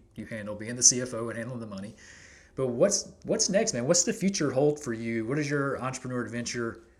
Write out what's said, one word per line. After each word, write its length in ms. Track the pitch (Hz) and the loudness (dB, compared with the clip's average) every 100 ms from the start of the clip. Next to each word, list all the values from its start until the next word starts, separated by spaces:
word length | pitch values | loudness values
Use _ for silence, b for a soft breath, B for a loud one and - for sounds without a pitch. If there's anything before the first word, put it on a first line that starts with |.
| - - | -16 -14
you 100 | 107 | -10
handle, 280 | 113 104 | -8 -8
being 220 | 104 110 123 | -8 -8 6
the 60 | |
C 180 | 120 123 | 6 6
F 140 | 123 | -2
O 160 | 110 117 | -4 -4
and 80 | 113 | -4
handling 220 | 117 123 | -6 -8
the 60 | 110 | -8
money. 300 | 98 104 - B B B B B | -10 -12 -14 B B B B B
But 140 | - 131 | -2 -2
what's, 420 | 117 196 - - - | 4 4 4 -4 -12
what's 260 | - - - | -2 0 2
next, 240 | 190 214 | 2 2
man? 120 | 123 123 | 0 2
What's 180 | 185 | 4
the 100 | - | 2
future 360 | 220 190 196 147 | 2 0 2 2
hold 320 | 127 147 147 | 4 4 4
for 120 | 123 | -4
you? 320 | 113 117 117 110 | -4 -2 -2 0
What 100 | 147 | -2
does 140 | 143 | 0
your 280 | 143 139 123 | 0 0 -2
entrepreneur 420 | 123 127 127 123 | -4 -6 -6 -4
adventure 600 | 107 117 117 123 117 101 B | -4 -4 -4 -4 -4 -6 B